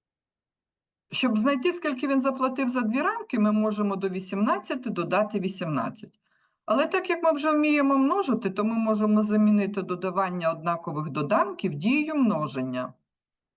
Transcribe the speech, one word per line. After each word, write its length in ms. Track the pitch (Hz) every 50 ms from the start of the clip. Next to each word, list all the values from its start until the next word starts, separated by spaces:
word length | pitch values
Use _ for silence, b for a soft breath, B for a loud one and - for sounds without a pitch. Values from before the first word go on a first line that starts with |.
| _ _ _ _ _ _ _ _ _ _ _ _ _ _ _ _ _ _ _ _ _ -
Щоб 280 | - - 262 247 214 214
знайти, 340 | 220 285 285 254 349 359
скільки 360 | 349 - - 302 262 247 294 269
він 120 | 277 269
заплатив 480 | 254 277 254 262 262 254 254 277 269 240
за 120 | 254 254
дві 220 | 226 214 233 277
рамки, 360 | 320 392 453 453 427 - 359 214
ми 140 | 208 214
можемо 440 | 214 214 214 220 208 208 208 202 196
до 120 | 185 196 190
вісімнадцяти 840 | 180 190 190 - 202 196 214 262 349 392 - - 294 254 - 226
додати 500 | - 175 170 - 180 202 214 208 - 190
вісімнадцять. 800 | 175 190 - - 180 160 147 123 113 - - - - - _ _ _ _ _ _ _ _ _ _ _
Але 200 | - 220 269 311
так 240 | 330 370 370 359 -
як 120 | 339 339
ми 100 | 330 320
вже 200 | 311 277 294 311
вміємо 460 | 302 302 302 302 294 294 277 277 277 269
множити, 520 | 269 285 349 403 359 285 220 220 - 196
то 140 | 190 202 208
ми 100 | 220 226
можемо 480 | 226 220 220 220 208 214 214 214 214
замінити 600 | 214 208 214 214 208 208 208 208 196 190 196 196
додавання 680 | 175 175 180 180 190 190 175 196 190 180 180 180 165 160
однакових 580 | 160 156 156 175 170 165 - 175 147 151 151 156
доданків 640 | 131 - - - 214 - 381 403 359 - - 160 147
дією 400 | 143 165 226 277 302 302 311 311
множення. 800 | 285 254 208 170 156 151 139 135 131 127 131 127 127 127 - - _ _ _ _ _ _ _ _ _ _ _ _